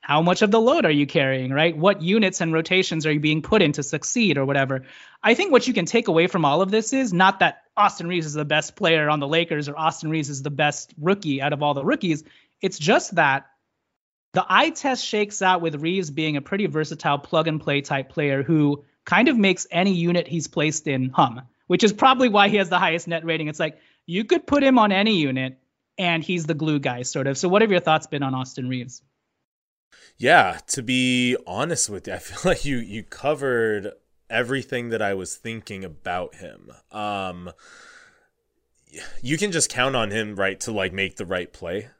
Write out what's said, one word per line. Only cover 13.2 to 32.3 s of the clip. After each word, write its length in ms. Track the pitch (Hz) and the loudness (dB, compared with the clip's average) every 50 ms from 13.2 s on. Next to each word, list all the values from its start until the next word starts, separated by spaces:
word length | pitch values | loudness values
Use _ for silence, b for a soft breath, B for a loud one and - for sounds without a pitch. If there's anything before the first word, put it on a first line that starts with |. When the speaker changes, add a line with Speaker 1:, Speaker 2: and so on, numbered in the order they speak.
| 156 143 135 139 - _ _ _ _ _ _ _ _ _ _ _ _ _ _ _ _ _ _ | 2 4 2 0 -4 _ _ _ _ _ _ _ _ _ _ _ _ _ _ _ _ _ _
Speaker 1:
the 120 | 185 180 | -2 0
eye 240 | - 185 208 277 330 | 2 4 4 4 2
test 360 | 320 - - 277 262 - - | 0 -4 -2 -2 -2 -2 -4
shakes 340 | - - 208 208 208 208 - | -4 -2 -2 -2 -2 -4 0
out 220 | 196 185 185 180 170 | 2 2 2 2 0
with 140 | 165 151 | -4 -4
Reaves 340 | 147 147 165 180 196 180 151 | -4 -4 -2 -2 -2 -4 -4
being 260 | 139 151 160 156 151 | -4 -4 -2 -2 -2
a 60 | 143 139 | -4 -4
pretty 240 | - 190 196 208 | -4 -4 -2 -2
versatile 520 | 180 143 156 156 151 160 156 - 160 143 139 | -2 -2 -2 -4 -4 -6 -6 -2 -2 -2 -2
plug-and-play 640 | - - - 160 160 165 156 151 - - 143 143 | -4 -2 0 0 0 0 -2 -4 -2 -2 -2 -2
type 300 | - - 151 135 135 - | -2 -2 -4 -4 -4 -6
player 320 | - - 147 143 139 135 135 | -6 -4 -2 0 0 -2 0
who 420 | - 170 156 147 143 143 143 b b b b b | 0 2 2 4 2 0 -2 b b b b b
kind 220 | - 175 190 233 302 | 0 2 4 4 4
of 100 | 285 226 | 4 4
makes 280 | 202 196 180 185 - - | 4 4 2 2 -4 -4
any 240 | - 170 185 202 190 | 0 2 2 2 2
unit 340 | 175 170 170 175 175 170 - | 2 0 2 0 0 -2 -2
he's 200 | - 165 143 - | -6 -6 -6 -4
placed 380 | - 175 151 156 156 156 - | -2 0 0 0 0 -2 -4
in 240 | 156 139 131 131 127 | -4 -2 -2 -2 -2
hum, 320 | 131 - 156 123 113 120 127 - _ _ _ | 2 2 2 2 0 -8 -16 -20 _ _ _
which 160 | _ 180 180 - | _ 0 2 2
is 100 | 208 208 | 2 2
probably 340 | - - 262 262 254 262 247 | 4 4 4 4 6 2 2
why 200 | 202 208 202 202 | 4 4 4 4
he 80 | 202 | 4
has 120 | 208 196 165 | 0 0 0
the 100 | 180 170 | 0 0
highest 300 | 185 175 160 175 165 165 | 0 0 0 -2 -4 -6
net 160 | 170 165 160 | -6 -6 -4
rating. 240 | 165 160 160 160 151 | -4 -4 -2 -4 -6
It's 120 | 151 - | -4 -4
like, 180 | 170 156 156 b b b b b b | -4 -6 -6 b b b b b b
you 180 | - 165 190 233 | -6 -4 -4 0
could 220 | 214 370 339 - | 0 0 -2 0
put 160 | - 285 285 277 | 0 0 2 4
him 160 | 269 262 247 | 6 6 6
on 140 | 214 208 196 | 6 4 4
any 240 | 190 202 220 220 180 | 2 2 2 2 2
unit, 400 | 151 139 127 131 131 131 131 _ _ _ _ _ _ _ _ - | 2 0 0 -2 -4 -6 -8 _ _ _ _ _ _ _ _ -4
and 240 | 190 175 170 165 151 | -2 0 0 0 0
he's 240 | - 185 175 160 | -2 -4 -4 -2
the 80 | 147 165 | -2 -4
glue 240 | 147 160 156 151 143 | -2 0 0 0 0
guy, 240 | 139 139 123 123 127 | -2 -2 -6 -4 -8
sort 240 | - - 147 131 | -6 -6 -4 -2
of. 120 | 139 139 - | -2 -2 -2
So 100 | - 180 | 0 2
what 140 | 180 208 226 | 4 4 4
have 80 | 220 | 4
your 100 | 196 180 | 2 0
thoughts 260 | - 165 156 156 156 | 2 2 0 0 0
been 160 | - - 143 143 | -4 -6 -4 -4
on 120 | 135 131 | -4 -4
Austin 340 | 127 131 131 - - 127 123 | -6 -8 -8 -10 -10 -8 -6
Reaves? 340 | 127 127 123 127 - - _ _ _ _ _ _ _ _ _ _ _ _ _ _ _ _ _ _ b b b b b | -6 -8 -10 -12 -16 -20 _ _ _ _ _ _ _ _ _ _ _ _ _ _ _ _ _ _ b b b b b
Speaker 2:
Yeah, 420 | b 117 127 165 170 113 92 87 - - - | b 2 6 6 6 6 4 0 -6 -8 -8
to 140 | - - 120 | -8 -8 -4
be 540 | 110 127 127 127 127 127 123 123 123 127 123 - | -2 0 2 2 2 2 2 2 0 0 -2 -4
honest 440 | - 90 104 135 165 170 - - - | -8 -6 -4 -4 -2 -2 -4 -4 -4
with 160 | 104 95 - | -6 -10 -10
you, 80 | 104 92 | -10 -12
I 40 | 90 | -10
feel 200 | - - | -12 -14